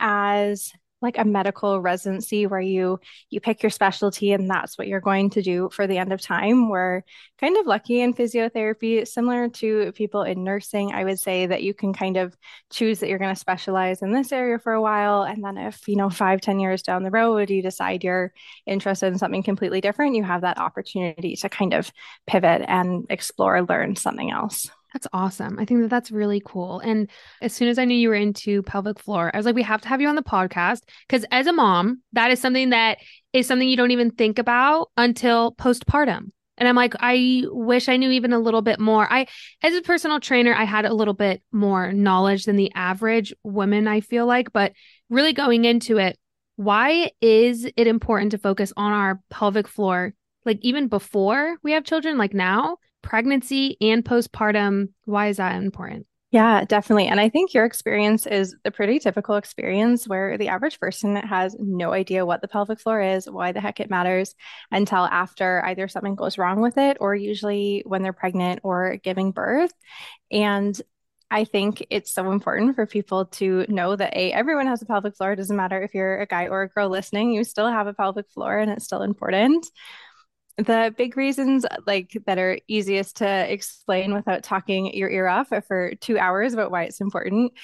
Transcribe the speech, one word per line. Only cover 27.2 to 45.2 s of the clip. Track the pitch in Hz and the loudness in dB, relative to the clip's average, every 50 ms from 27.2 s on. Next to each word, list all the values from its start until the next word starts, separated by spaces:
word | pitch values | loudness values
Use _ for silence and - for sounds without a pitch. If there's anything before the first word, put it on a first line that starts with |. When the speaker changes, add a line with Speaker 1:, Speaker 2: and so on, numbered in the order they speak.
| - - - - - | -20 -20 -16 -8 -8
Speaker 2:
as | 214 - | -6 -2
soon | - 247 | 0 0
as | 240 240 240 | 2 2 2
I | 254 | 2
knew | 247 247 | 2 4
you | 240 233 226 | 4 4 4
were | 220 | 4
into | 208 208 208 202 - - 214 202 202 190 | 2 2 0 -2 -2 -2 -2 0 0 -2
pelvic | - - 202 190 208 214 - | -2 -4 -4 -4 -4 -6 -8
floor, | - - 208 180 170 170 - | -8 -6 -2 -2 -2 -2 -2
I | |
was | 214 214 | 0 0
like, | 240 233 | 2 2
"We | 247 240 | 2 2
have | 208 220 220 | 2 0 -2
to | - 226 | 0 0
have | 262 262 | 0 0
you | 285 | 2
on | 294 294 | 2 0
the | 311 262 | 0 -2
podcast." | - - 190 185 185 - 180 175 180 240 233 - _ - - - - | 0 0 0 0 0 0 -2 0 0 0 -2 -6 _ -20 -18 -6 0
'Cause | - 254 214 - - | 0 0 0 2 0
as | 254 269 330 | 2 2 4
a | 349 | 4
mom, | 339 254 208 185 175 180 208 254 254 _ _ - | 4 6 6 6 4 4 2 0 -2 _ _ 0
that | 240 226 247 | 2 4 4
is | 254 240 | 4 2
something | - 262 254 262 262 254 | 2 2 2 2 2 4
that | 247 226 226 226 208 - - - - - _ _ - | 4 4 4 4 2 -2 -8 -20 -20 -20 _ _ 2
is | 262 247 247 | 2 2 4
something | 262 247 254 262 | 2 2 4 2
you | 254 | 4
don't | 240 247 247 | 4 4 4
even | 247 240 240 233 220 | 4 4 2 2 2
think | - 233 214 208 247 | 2 0 0 2 0
about | 233 247 240 247 254 277 302 330 330 - - | 0 2 2 4 4 4 4 2 0 -2 0
until | - 240 240 240 - - 254 233 233 233 233 233 | 2 2 2 2 2 2 4 4 4 4 2 0
postpartum. | - - 254 247 247 - - - 294 302 262 185 - - - - _ _ _ _ - | 0 2 2 2 2 2 0 2 2 2 2 0 -4 -6 -14 -20 _ _ _ _ 0
And | 240 247 | 2 4
I'm | 247 | 6
like, | 247 247 240 - - | 6 4 4 2 0
"I | - 247 247 254 254 254 254 254 254 | 0 2 4 4 4 4 4 2 0
wish | - - 247 226 226 240 247 247 - | -2 -4 -4 0 2 2 2 4 2
I | 254 | 2
knew | 254 262 262 254 | 2 4 4 2
even | 254 233 247 240 | 2 2 2 2
a | 233 | 2
little | 226 233 220 226 214 | 2 2 2 2 2
bit | 226 220 - | 2 0 2
more." | 214 220 220 214 208 - - | 2 4 4 4 4 4 2
I, | 254 262 - - - - - - _ - | 0 0 -2 -8 -20 -20 -20 -10 _ 0
as | 311 339 | 0 0
a | 359 339 | 0 0
personal | - 349 330 - 320 302 294 | 0 0 0 2 0 -2 -2
trainer, | - - 269 247 240 240 233 | 0 2 2 4 4 4 4
I | - 220 | 2 2
had | 202 202 214 214 | 0 0 0 0
a | 214 226 | 2 2
little | 214 220 208 202 | 2 2 0 0
bit | 196 208 202 185 185 _ _ | 0 0 0 0 -2 _ _
more | - 214 208 202 196 185 185 180 190 | -2 0 2 2 2 2 0 0 0
knowledge | 202 202 202 190 185 190 196 202 196 190 | 2 4 4 6 6 4 4 2 2 2
than | 220 202 | 2 2
the | 202 196 185 - | 2 2 2 0
average | 180 185 180 185 190 220 220 226 226 208 202 - - - | -2 -2 -2 -2 0 0 0 2 2 0 -2 -6 -14 -12
woman, | 214 196 208 196 196 202 208 214 214 | -8 -4 -2 0 2 2 2 2 2
I | 208 214 | 0 0
feel | 208 - 240 233 233 | -2 -2 -2 0 2
like. | 240 240 247 247 214 - | 2 2 2 0 0 0
But | 214 202 196 - _ - - _ _ _ - | 0 0 0 -2 _ -20 -20 _ _ _ -2
really | 233 254 | 2 2